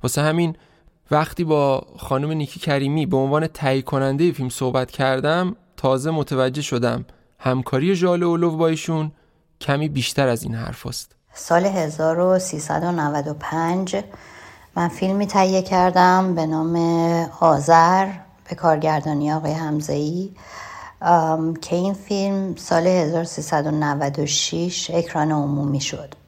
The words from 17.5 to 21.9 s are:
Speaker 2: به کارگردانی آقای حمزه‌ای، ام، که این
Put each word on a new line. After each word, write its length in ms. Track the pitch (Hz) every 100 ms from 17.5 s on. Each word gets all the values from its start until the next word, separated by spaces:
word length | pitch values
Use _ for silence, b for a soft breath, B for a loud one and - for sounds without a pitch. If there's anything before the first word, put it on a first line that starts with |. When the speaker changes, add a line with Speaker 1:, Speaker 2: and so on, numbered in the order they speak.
| 143 147 165 165 185 196 190 - _ -
Speaker 2:
به 60 | 170
کارگردانی 760 | 170 156 156 156 147 147 147
آقای 200 | 156 151
حمزه‌ای، 760 | 156 202 202 147 147 151 175 190 B B B B B B B
ام، 520 | 170 175 160 160 160
که 220 | 165 - 175
این 180 | 185